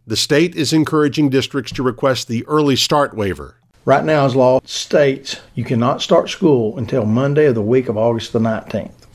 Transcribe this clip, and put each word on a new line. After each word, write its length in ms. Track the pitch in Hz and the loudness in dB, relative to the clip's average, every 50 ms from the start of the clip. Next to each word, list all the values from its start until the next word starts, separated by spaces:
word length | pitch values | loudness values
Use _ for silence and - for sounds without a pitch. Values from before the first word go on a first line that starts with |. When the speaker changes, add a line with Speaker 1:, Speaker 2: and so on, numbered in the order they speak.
| _ | _
Speaker 1:
the 100 | - 110 | -6 -4
state 380 | 104 - - 147 143 165 180 175 | -4 -2 0 2 2 2 0 -2
is 180 | 165 151 - 160 | -4 -4 0 2
encouraging 580 | 160 151 131 - 156 151 143 123 156 151 139 | 0 0 2 0 0 0 0 0 0 0 2
districts 420 | 131 135 123 - - 139 117 - - | 2 0 -2 -2 -6 -8 -8 -6 -8
to 100 | - 131 | -4 -4
request 460 | 127 113 - - 135 127 117 - - | -4 -4 0 -2 -2 0 -2 -4 -6
the 180 | 113 113 127 | -6 -6 -4
early 300 | - 151 156 151 143 135 | -2 0 0 2 2 2
start 400 | 117 - - 160 147 143 127 - | 0 0 0 2 0 0 0 -2
waiver. 400 | 107 104 98 90 71 71 67 - _ _ _ _ _ _ | -4 -4 -4 -4 -6 -10 -16 -20 _ _ _ _ _ _
Speaker 2:
Right 200 | - 131 147 160 | 2 2 2 4
now, 220 | 156 156 151 139 | 2 2 2 2
as 100 | 135 120 | 2 2
law 240 | 135 127 127 127 131 - | 4 4 4 4 2 0
states, 760 | - - - - - - 170 147 139 135 139 139 - - - - - _ | -4 -10 -12 -8 0 2 2 4 2 2 -2 -8 -14 -14 -14 -16 -14 _
you 80 | - 113 | -10 -4
cannot 360 | - 135 113 120 127 147 - | -2 0 0 0 0 0 -2
start 300 | - - 190 - - 196 | 0 0 0 0 0 -2
school 480 | - - 190 160 147 123 113 107 117 - | -6 0 2 2 4 4 2 -2 -4 -6
until 260 | 117 101 - 131 107 | -8 -4 -2 -2 0
Monday 400 | 107 107 123 135 139 143 147 151 | 0 0 0 0 0 2 2 2
of 100 | 147 123 | 2 2
the 60 | 113 101 | 0 0
week 260 | 107 123 131 123 123 | 2 2 0 0 0
of 80 | 110 | -2
August 360 | 104 110 117 117 113 113 - - | 0 0 0 0 -2 -6 -4 -2
the 80 | 120 | -2
nineteenth. 680 | 113 113 110 104 - - - 107 - - - _ - - - | -2 0 -2 -4 -8 -8 -8 -8 -8 -8 -14 _ -20 -14 -6